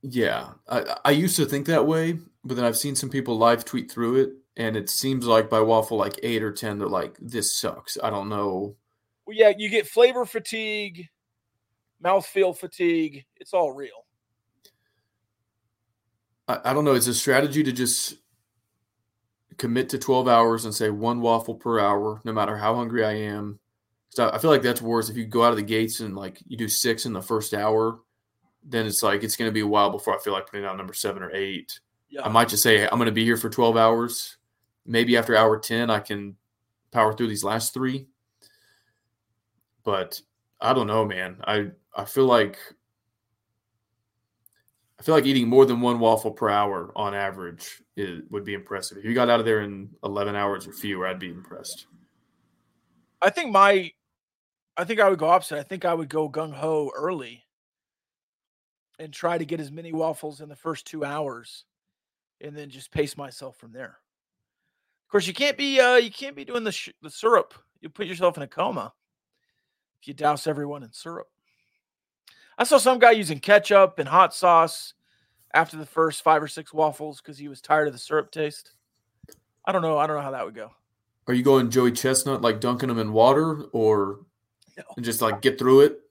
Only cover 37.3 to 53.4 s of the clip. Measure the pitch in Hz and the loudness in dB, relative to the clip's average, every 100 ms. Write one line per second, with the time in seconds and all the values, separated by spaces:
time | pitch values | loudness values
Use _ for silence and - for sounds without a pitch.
37.3 | 104 98 110 110 127 131 135 131 _ _ | -2 -4 -4 -4 -4 -4 -6 -12 _ _
38.3 | _ _ _ _ _ _ _ _ _ _ | _ _ _ _ _ _ _ _ _ _
39.3 | _ _ _ _ _ - 98 90 - _ | _ _ _ _ _ -4 -2 -4 -10 _
40.3 | _ _ _ 113 127 104 110 107 92 92 | _ _ _ 0 0 2 0 0 -4 -8
41.3 | 92 - 107 101 - _ - 101 - 131 | -10 -4 -4 -4 -12 _ -12 -6 0 4
42.3 | 120 101 95 - _ _ _ _ _ _ | 4 2 -4 -20 _ _ _ _ _ _
43.3 | _ _ _ _ _ _ _ _ _ _ | _ _ _ _ _ _ _ _ _ _
44.3 | _ _ _ _ _ _ _ - 156 131 | _ _ _ _ _ _ _ 2 4 4
45.3 | 135 117 127 131 120 123 120 113 110 110 | 2 4 6 6 6 0 2 4 4 0
46.3 | 104 110 101 104 95 85 - 101 101 98 | -4 0 2 0 -4 -8 -8 -6 -4 -6
47.3 | 95 87 82 - - _ - 95 85 - | -6 -16 -16 -20 -20 _ -10 -10 -10 -10
48.3 | 104 98 98 98 98 - 98 107 120 120 | -10 -8 -12 -10 -12 -12 -12 -4 0 2
49.3 | 120 113 107 104 98 98 - 107 101 101 | 2 2 -2 -2 -10 -16 -12 -8 -6 -4
50.3 | 101 101 98 95 - 104 95 92 92 90 | -2 -2 -4 -10 -12 -8 -4 -6 -6 -12
51.3 | 85 - - - - - _ _ _ _ | -16 -18 -18 -16 -18 -20 _ _ _ _
52.3 | _ _ _ _ _ _ _ _ _ - | _ _ _ _ _ _ _ _ _ 0
53.3 | 311 | 0